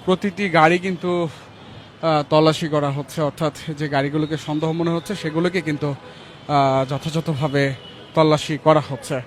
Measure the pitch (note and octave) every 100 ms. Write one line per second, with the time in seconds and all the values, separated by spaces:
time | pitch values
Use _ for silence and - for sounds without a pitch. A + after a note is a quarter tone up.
0 | - F#3 G#3 F#3 G3+ E3 D#3+ F3 F#3 F3
1 | F3+ F3 E3 - - - - - - -
2 | E3 D3+ C#3+ D#3 D#3 D#3 E3 D3+ C#3+ C#3
3 | C#3+ - D3 - D#3 - - D3 D3+ C#3+
4 | C#3 D3+ D3+ D#3 - D3+ D#3+ E3 E3+ E3+
5 | E3 G3+ D#3+ D#3 F3 F3+ D#3 D3 D3 C3+
6 | - - - - - D3 C3+ C3+ C3+ C#3
7 | E3 D#3 E3 C#3 D3 C#3 C#3 B2+ - -
8 | - E3 D#3 D3+ - D3+ D#3+ D#3 C3+ C3+
9 | - C3+